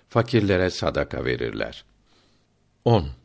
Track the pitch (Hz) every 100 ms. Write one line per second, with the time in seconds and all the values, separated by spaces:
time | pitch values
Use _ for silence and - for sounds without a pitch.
0 | _ 117 113 117 101 92 92 - 80 69
1 | 71 - 64 58 60 55 53 - - _
2 | _ _ _ _ _ _ _ _ - 117
3 | 73 65